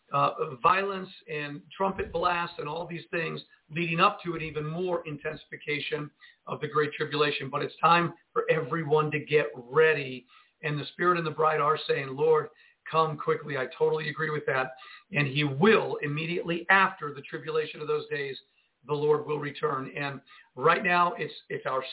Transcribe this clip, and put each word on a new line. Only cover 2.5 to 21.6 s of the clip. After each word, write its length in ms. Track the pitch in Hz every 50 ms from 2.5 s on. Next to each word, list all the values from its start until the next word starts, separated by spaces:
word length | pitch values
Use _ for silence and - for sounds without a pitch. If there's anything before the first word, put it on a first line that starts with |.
| - -
and 100 | - 147
all 180 | 151 170 175
these 200 | 160 175 160 - -
things 300 | 180 170 160 160 156 151 - _ _ _ _ -
leading 280 | 151 165 170 165 165 165
up 240 | 185 208 202 - -
to 120 | 175 165
an 80 | 156 156
even 240 | 160 147 151 151
more 360 | 151 160 175 185 180 175 170 -
intensification 1040 | 160 147 147 - 156 156 - - - 156 143 - 151 147 147 143 - 151 151 151 147 _ _ - - _ _ -
of 140 | - 160 131
the 80 | 151 147
Great 240 | 147 151 151 143 -
Tribulation. 560 | - 151 143 147 147 147 147 147 - 139 131
But 140 | 135 139 -
it's 140 | - - -
time 340 | - 160 170 175 170 165 - _ _ _ -
for 100 | - - -
everyone 600 | 160 160 147 - 160 165 156 143 151 151 151 151 151
to 80 | 147
get 260 | - - 151 151 143 - -
ready. 720 | 127 117 120 135 156 160 160 156 147 139 131 131 123 - _ _ - _ _ _ _ -
And 160 | 151 151 147
the 60 | 139 - -
Spirit 240 | - 175 175 175
and 100 | 170 165
the 40 | 156
bride 300 | 143 151 156 156 156 151
are 180 | 143 147 156 147 - -
saying, 200 | 156 143 139 135
"Lord, 420 | 131 135 151 160 156 151 147 - _ _ _ _ _ _ - -
come 280 | - 160 160 156 147 147
quickly." 400 | - 160 156 147 - 147 139 131
I 80 | 127 127 -
totally 320 | - 156 156 156 156 156 156
agree 220 | 143 - 156 156
with 160 | 151 147 147
that. 260 | - 139 131 131 131 - - - - - - _ - -
And 160 | 143 147 131
he 160 | 131 151 151
will 520 | 143 135 135 180 220 208 151 127 135 156
immediately 680 | - - 147 147 151 165 160 175 185 - 170 170 170 - -
after 420 | 190 196 190 185 - - 151 147 139
the 80 | 139
tribulation 600 | 139 - 165 156 139 156 156 160 151 151 - 156 151
of 40 |
those 200 | 147 151 151 147 -
days, 320 | 147 143 139 139 131 - _ _ _ _ _ _ _ _ _
the 80 | 120 147
Lord 320 | 147 147 151 151 147 147
will 120 | 151 151 147
return. 540 | 147 143 139 - 151 151 143 131 135 135 135
And 280 | 143 143 143 139 131 _ _ - - - _ -
right 260 | 127 131 160 175 - -
now, 300 | 180 180 175 175 175 170 -
it's, 160 | 160 - - - _ -
it's 160 | 151 -